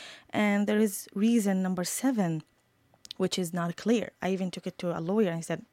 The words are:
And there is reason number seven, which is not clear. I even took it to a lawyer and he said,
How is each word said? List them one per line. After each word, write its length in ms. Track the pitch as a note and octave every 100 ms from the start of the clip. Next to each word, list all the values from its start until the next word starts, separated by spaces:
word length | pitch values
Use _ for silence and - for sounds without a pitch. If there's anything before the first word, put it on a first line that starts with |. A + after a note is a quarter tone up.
| - - -
And 380 | A3+ G#3 G3+ G#3
there 120 | G#3+
is 300 | A3 F#3+ -
reason 480 | G3 A3 A#3 G3+ F#3+
number 220 | F#3 F3+
seven, 580 | F3+ - C4 A#3 F3 D#3+ - _ _ _ _ _ - -
which 220 | F#3 -
is 160 | F3
not 220 | F3 E3+ -
clear. 340 | G3+ A#3 - -
I 100 | F#3
even 200 | F#3+ F#3
took 160 | F#3 F#3
it 100 | -
to 180 | F3+ D#3+
a 40 |
lawyer 280 | E3 G#3 G3
and 80 | E3
he 60 |
said, 220 | E3 D#3+ -